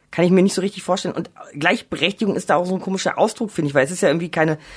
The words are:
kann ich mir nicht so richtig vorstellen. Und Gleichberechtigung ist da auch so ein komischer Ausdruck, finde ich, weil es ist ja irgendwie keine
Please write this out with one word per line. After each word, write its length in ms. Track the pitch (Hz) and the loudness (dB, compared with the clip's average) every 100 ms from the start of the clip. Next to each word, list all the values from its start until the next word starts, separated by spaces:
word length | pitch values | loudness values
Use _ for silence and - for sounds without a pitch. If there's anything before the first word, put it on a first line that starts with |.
| _ | _
kann 140 | - | 0
ich 60 | 175 | 4
mir 120 | 185 | 6
nicht 120 | 196 | 4
so 60 | 196 | 2
richtig 220 | 190 190 | -4 -4
vorstellen. 320 | - 185 180 | -4 -4 -4
Und 160 | - 170 - - | -6 -8 -12 -16
Gleichberechtigung 800 | 143 165 226 - 160 170 196 202 | -4 0 -2 -4 -4 -2 0 -2
ist 160 | 185 - | -2 2
da 60 | 156 | 0
auch 100 | 180 | 2
so 80 | |
ein 60 | 185 | -4
komischer 360 | 190 190 - - | -4 -4 -2 0
Ausdruck, 360 | 196 - 226 | 0 -2 -8
finde 160 | - 151 | -4 -2
ich, 60 | |
weil 100 | 139 | 2
es 80 | 135 | 0
ist 80 | 180 | 2
ja 80 | 185 | 2
irgendwie 200 | 160 170 | 2 -2
keine 300 | 165 160 151 - | 0 0 0 -6